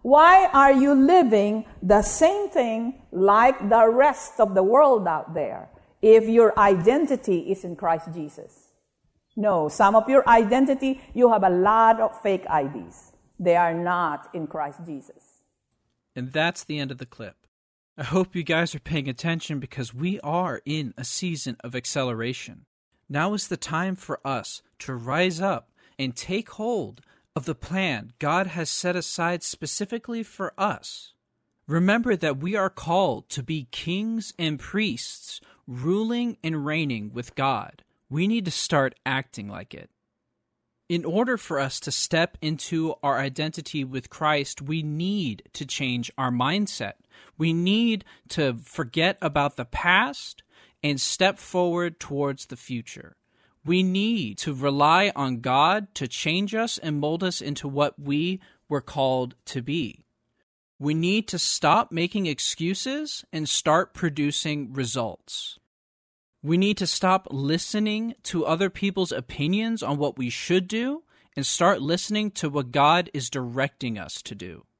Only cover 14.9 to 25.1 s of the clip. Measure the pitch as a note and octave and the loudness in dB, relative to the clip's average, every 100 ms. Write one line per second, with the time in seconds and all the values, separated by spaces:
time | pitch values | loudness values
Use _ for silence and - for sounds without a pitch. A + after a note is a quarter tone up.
14.9 | C#3 - - _ _ _ _ _ _ _ | -14 -16 -20 _ _ _ _ _ _ _
15.9 | _ _ - B2+ D#3 E3 E3+ - D3+ C3+ | _ _ -12 -6 -2 -2 -2 -10 -8 -8
16.9 | C3 B2+ - G#2 _ _ _ _ _ _ | -10 -16 -16 -16 _ _ _ _ _ _
17.9 | - B2 F3 F#3 F3 E3 D#3+ E3+ D3+ - | -12 -2 -2 -2 -4 -2 0 0 -6 -6
18.9 | D#3 C3+ B2+ E3 E3 - D3 - - A#2 | -4 -4 -6 -4 -4 -4 -8 -8 -10 -10
19.9 | A#2+ F3 G3 D3 E3+ F3+ B2+ - D#3 C3 | -6 -6 -4 -4 -2 -2 -6 -6 -6 -6
20.9 | - B2 - F3+ D#3 C3+ A#2 B2 B2 A#2+ | -10 -10 -6 -6 -6 -8 -10 -10 -10 -6
21.9 | D3 B2+ A2+ A#2 B2+ - - _ _ _ | -4 -4 -4 -6 -8 -14 -20 _ _ _
22.9 | _ _ C#3+ F3 G#3 - F3 - D#3+ F#3 | _ _ -4 -2 -4 -6 -8 -4 -4 -4
23.9 | F#3 - D3 C3+ C3 - - _ _ - | -6 -8 -8 -6 -6 -8 -14 _ _ -10
24.9 | B2+ A#2 | -8 -4